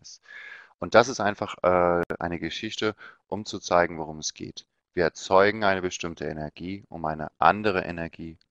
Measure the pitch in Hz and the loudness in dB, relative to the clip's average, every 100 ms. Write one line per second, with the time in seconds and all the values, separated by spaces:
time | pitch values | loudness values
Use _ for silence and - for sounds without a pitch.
0 | - - - - - - - - 92 110 | -20 -20 -20 -18 -18 -18 -20 -10 4 6
1 | 123 113 104 101 104 - 90 90 87 87 | 6 4 -2 -2 -6 0 4 6 4 4
2 | 85 - 85 85 82 - 110 - 107 104 | 0 -4 -4 -4 -6 -6 -8 -4 -4 -4
3 | - - - 98 107 101 - 87 85 82 | -10 -20 -10 -8 -8 -8 2 4 4 0
4 | 76 78 - - - - - _ _ - | -8 -8 -10 -10 -12 -14 -20 _ _ -2
5 | 80 - - 95 101 110 101 95 90 - | -2 -2 2 4 4 4 0 0 -2 -4
6 | 87 82 76 78 76 - 87 98 - 85 | -8 -8 -8 -6 -8 -10 -10 -10 -12 -8
7 | 78 78 76 - 85 101 107 92 85 85 | -6 -6 -8 2 4 4 2 0 -2 -6
8 | 82 - 82 80 _ | -8 -10 -14 -16 _